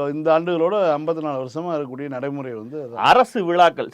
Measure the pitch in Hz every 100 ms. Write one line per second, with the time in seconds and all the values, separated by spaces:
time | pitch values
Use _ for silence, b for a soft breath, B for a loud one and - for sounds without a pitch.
0 | 143 147 156 160 170 170 170 208 175 147
1 | 156 160 151 131 131 156 175 156 135 131
2 | 143 131 139 139 131 113 113 151 127 117
3 | 120 226 247 233 170 175 170 147 117